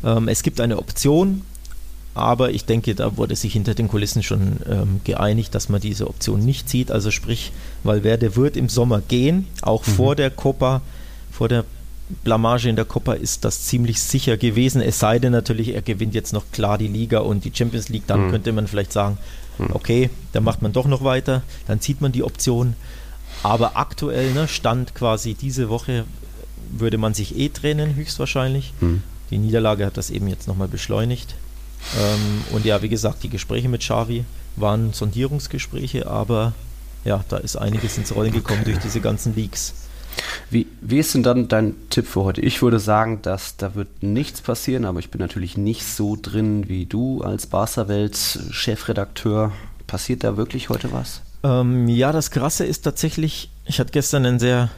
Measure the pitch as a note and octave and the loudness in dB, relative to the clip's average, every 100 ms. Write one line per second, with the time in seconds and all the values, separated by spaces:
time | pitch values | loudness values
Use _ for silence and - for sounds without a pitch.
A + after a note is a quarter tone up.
0 | - A2+ A2+ A2 - B2+ A#2+ G#2 - - | 4 4 4 2 0 0 0 0 -2 0
1 | C#3 D#3 G3 F#3+ - - - - - - | 4 6 4 2 -4 -14 -10 -10 -10 -12
2 | - - A2+ A#2+ B2+ G#2+ - A2+ A2+ G2+ | -10 0 2 4 2 0 2 2 2 0
3 | A2+ G#2 A2 A2 A2 A2+ G#2 G#2+ A2 G#2+ | -2 0 -2 0 0 0 0 0 2 0
4 | G2+ A#2 G2 G2+ G2 G2+ - G2+ G2 F#2+ | 0 0 0 2 2 0 -2 0 2 0
5 | - - G#2 A2 A2+ - - G2+ G#2 G2 | 0 0 2 2 0 -2 0 0 0 -2
6 | F#2+ - - G#2 A2+ C3+ - B2 B2 A#2 | -4 -4 -2 2 2 0 0 -2 2 0
7 | G#2 G2+ - A#2 - - - - - G#2 | 0 -2 -2 -4 -4 -10 -10 -4 2 4
8 | G#2 A2+ A2+ G2+ C#3 - B2 B2 A#2+ G#2+ | 4 4 4 4 2 2 0 4 4 2
9 | - B2 C3+ F3+ F#3+ - G#2 A2 - G2+ | 2 2 4 2 0 -2 0 2 4 4
10 | C3 C#3+ C3+ - C3+ C3+ B2+ C3 - - | 4 4 2 2 0 2 2 2 -2 -12
11 | - - - - A2+ A#2+ - - - - | -12 -14 -12 -2 2 2 0 -10 -12 -12
12 | - - - A2+ A2+ A#2+ A#2+ A2 A2 A#2+ | -10 -4 2 4 4 4 2 2 0 0
13 | - A#2 A#2 - A2 - - B2 A#2+ A2 | 0 -2 -2 -2 -2 -2 -2 0 2 0
14 | - - - A2 A#2+ A2 B2+ C3 A2+ - | 0 2 2 2 4 4 4 4 2 2
15 | G#2+ A#2+ B2+ A#2+ A2 A2 A2+ G#2+ - G2+ | 4 4 6 4 2 0 0 -2 -2 -2
16 | G#2+ G#2+ - G#2 - - G2+ G#2 G#2+ G#2 | 0 -2 -2 -4 -4 -2 0 2 0 0
17 | A2+ A2+ G#2 G#2 G#2 - A#2+ A2+ G#2 A2 | 2 2 2 0 -2 0 0 0 -4 -6
18 | - G2+ F#2+ A2 A#2 A2 G2+ G#2 F#2+ G#2 | 2 2 4 2 0 0 0 0 0 2
19 | G2+ G2+ - - - - F#2 - - A#2+ | 0 0 -6 -10 -12 -4 -2 0 2 4
20 | B2+ - - - A2 - G#2+ G#2 C3 C3 | 4 0 -2 0 2 2 0 2 2 2
21 | C3+ C3 C3+ C3 - - - G#2+ - C3+ | 2 2 2 0 -2 -10 -2 -2 0 0
22 | C#3 B2+ A#2 - - A#2+ B2 A2+ - - | 0 0 -2 0 0 2 2 0 -8 -14
23 | - - - - G#2 A2+ A#2 - B2 - | -14 -14 -14 -4 0 4 4 2 -2 -2
24 | D3 B2 C3 C3+ D#3 - A#2+ A#2+ A#2+ - | -2 0 2 2 0 0 0 2 -2 -2
25 | A#2+ A2 A#2 G#2+ C3+ B2+ A#2 A#2 - B2 | 0 0 -2 -4 -4 -2 0 -2 0 -2
26 | A2+ - - - - - - A#2+ A2+ G#2+ | -2 -10 -14 -14 -14 -14 -10 -2 0 2
27 | A2 G#2+ G2+ - C#3 - D3 D3+ D3+ C#3 | 0 0 -4 -2 -2 0 0 0 0 -2
28 | D3+ - C3+ C#3 C3 C#3 C3+ - F2 F2+ | -4 -4 -2 0 0 -2 -4 -2 0 0
29 | - - - G#2 G#2+ A2+ A2 G#2 G2 - | -2 -12 -4 0 2 4 4 2 0 -2
30 | - G2 G2 F#2 - F#2+ F#2+ - - G#2 | -6 -2 -2 -4 -4 -2 -2 -4 -2 0
31 | A#2 B2 - - - - - - - A2 | 0 -2 -6 -12 -12 -12 -14 -14 -6 0
32 | G#2 G#2+ G#2 G#2 - G#2+ A2 G#2 G#2+ A2+ | 2 2 0 -2 -2 0 2 2 2 0
33 | G#2+ - - F#2+ - A#2 B2 A#2+ - A2+ | 0 -2 -6 -6 -2 -2 0 -2 0 0
34 | A2+ A#2 A#2+ - - - G#2 G#2+ A2+ G#2+ | 0 -2 -4 -8 -10 -2 2 2 2 0
35 | G#2+ G#2 C3+ D3 - C#3 - C3 C3+ B2+ | -2 0 0 -2 -4 -6 -6 -6 -4 -4
36 | - G#2+ G#2+ A2+ A2+ A2+ - - - - | -2 -2 0 2 0 -2 -10 -12 -12 -6
37 | A2+ G2+ G2+ G2 A2 G#2 G#2+ G#2+ G#2+ - | -2 -2 0 -4 -4 -4 -2 0 -2 -4
38 | G#2 G#2+ A2 A2 - G#2+ A2 G2 G2+ A2+ | -2 0 2 0 0 0 2 0 -2 -2
39 | G#2+ G#2+ A#2+ A2 A2 - - - - - | 0 0 0 -2 -4 -4 -8 -10 -14 -14
40 | - - - - - A#2+ - - A2 C3+ | -8 -8 -8 -10 0 0 0 -6 0 2
41 | D#3 C#3 A#2+ B2 A#2+ A2 G#2+ - - - | 4 4 4 4 4 2 2 -2 -2 -2
42 | A2+ - G2 - - - B2 A2+ G#2 G#2+ | 0 0 0 2 0 4 4 4 4 2
43 | A2 G#2+ - G2 - - G2 G2+ G2 - | 2 -2 -2 -4 -6 -6 -6 -4 -8 -4
44 | G2+ G#2+ D3 - - A#2 - B2+ G#2+ F2 | 0 0 -2 -6 -4 -2 -2 0 0 -2
45 | - - F2 G#2 F2 G2+ G2+ A#2 - - | -6 -6 -4 -4 -4 -2 -2 -2 -6 -2
46 | G#2 G#2 - G#2+ A2 G#2+ G2 F#2 E2+ G#2+ | -2 -2 -2 0 2 0 0 -4 -2 -2
47 | B2+ C3 - G2+ - F2+ A2 - G2+ G#2 | 0 -2 -2 -4 -2 0 0 -2 0 0
48 | G#2 - - - - G#2+ - A2 - G#2+ | 0 0 -2 -4 -6 -4 -2 -2 -2 -2
49 | G2 - A#2 G#2+ G#2+ G2 - - - F#2+ | -2 -4 0 2 0 -2 -12 -14 -8 -6
50 | - B2 A2 G2+ A#2 B2+ - A2+ - B2+ | -4 -2 0 0 -2 -4 -4 -4 -2 -6
51 | B2+ - - - C#3 B2 B2 B2+ A#2 A#2+ | -6 -10 -14 -2 2 4 4 4 4 4
52 | C3+ D#3 D3 - C#3 - D3 D3+ D3+ - | 4 2 0 0 0 0 -2 0 -2 0
53 | D#3 - D#3 - - - - C#3+ B2 D3 | -2 0 -2 -4 -10 -14 -4 0 2 2
54 | C3+ C#3+ B2+ B2 B2 B2 A#2+ | 2 2 4 4 4 4 2